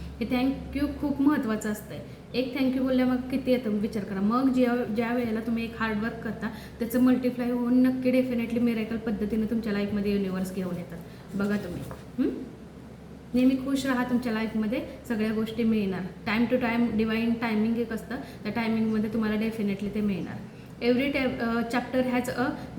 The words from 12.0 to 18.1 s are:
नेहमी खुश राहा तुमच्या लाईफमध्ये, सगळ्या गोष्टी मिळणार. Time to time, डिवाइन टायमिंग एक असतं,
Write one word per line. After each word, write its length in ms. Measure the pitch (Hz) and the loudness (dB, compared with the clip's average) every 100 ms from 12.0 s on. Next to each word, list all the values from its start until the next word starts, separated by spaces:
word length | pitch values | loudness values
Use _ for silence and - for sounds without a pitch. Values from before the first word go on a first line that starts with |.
| - - 277 - - - - - - - - - - | -8 -2 -2 -2 -10 -14 -16 -16 -16 -18 -18 -18 -2
नेहमी 220 | 247 262 269 | 4 4 4
खुश 300 | 277 269 269 | 0 0 0
राहा 180 | 247 | 0
तुमच्या 280 | 247 240 240 | 2 0 0
लाईफमध्ये, 540 | 214 220 220 214 277 - - - | -2 0 0 0 -2 -4 -8 -4
सगळ्या 240 | 214 214 | 0 0
गोष्टी 320 | 220 220 - | 0 0 2
मिळणार. 360 | 220 220 196 175 185 - - | 2 4 2 -2 -6 -8 -2
Time 260 | 214 233 | 2 4
to 160 | 254 240 | 2 2
time, 280 | 233 240 214 | 2 2 2
डिवाइन 380 | 226 226 233 | 2 2 2
टायमिंग 420 | 226 233 214 220 226 | 2 2 2 2 2
एक 160 | 226 | -2
असतं, 240 | 220 - | -4 -6